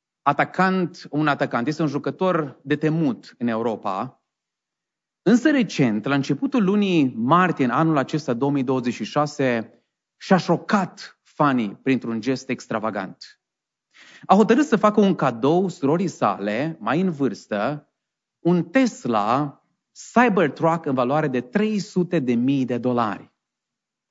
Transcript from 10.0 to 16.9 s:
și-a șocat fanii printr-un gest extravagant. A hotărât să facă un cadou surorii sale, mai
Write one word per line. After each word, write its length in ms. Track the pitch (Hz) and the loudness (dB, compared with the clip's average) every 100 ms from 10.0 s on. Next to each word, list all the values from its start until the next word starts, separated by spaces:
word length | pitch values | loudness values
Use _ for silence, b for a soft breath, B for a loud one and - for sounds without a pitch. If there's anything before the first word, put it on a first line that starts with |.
| _ _ | _ _
și-a 200 | - 185 | 0 2
șocat 800 | 175 160 - 202 175 - - _ | 2 -2 0 -2 -2 -10 -20 _
fanii 520 | _ - 147 127 101 - | _ 0 0 2 -2 -4
printr-un 460 | 135 123 117 113 | -2 -2 -2 -4
gest 280 | 135 127 - | -4 -4 -6
extravagant. 920 | 120 - 110 110 104 92 - - _ _ _ _ _ _ B B B - | -10 -6 -6 -4 -6 -8 -12 -20 _ _ _ _ _ _ B B B 2
A 100 | 190 | 4
hotărât 300 | 208 269 294 | 4 2 2
să 100 | 202 | 2
facă 240 | 214 214 | 2 4
un 160 | 196 165 | 2 2
cadou 520 | 143 113 135 175 190 | -2 0 0 2 0
surorii 400 | - 139 175 170 | -2 0 0 -2
sale, 680 | - 113 87 101 110 160 160 | -2 -2 -2 -4 -4 -4 -6
mai 220 | 110 | -4